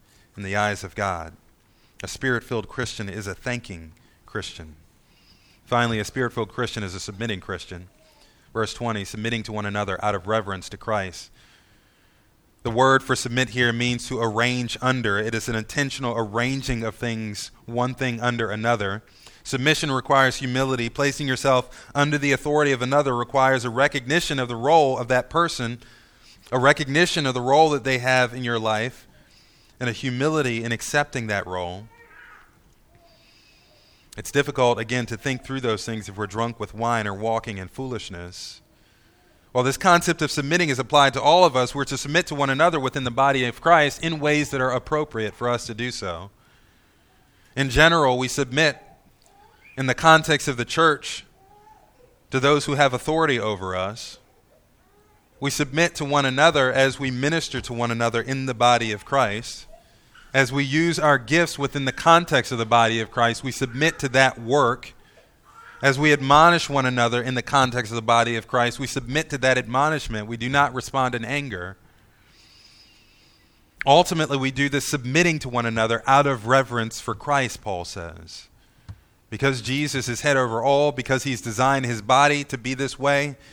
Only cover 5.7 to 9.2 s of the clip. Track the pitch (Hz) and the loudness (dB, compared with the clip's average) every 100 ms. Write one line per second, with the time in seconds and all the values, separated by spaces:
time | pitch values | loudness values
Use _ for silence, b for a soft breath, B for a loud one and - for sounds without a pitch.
5.7 | 120 117 110 101 131 120 - 101 - 117 | 0 0 -2 -4 -4 -4 -4 -8 -6 -6
6.7 | 113 98 92 - 98 117 95 - 90 - | -6 -8 -10 -12 -8 -6 -6 -8 -10 -10
7.7 | 90 90 _ b b b b b 117 107 | -16 -18 _ b b b b b -6 -4
8.7 | - 120 107 98 107 | -4 -6 -4 -6 -8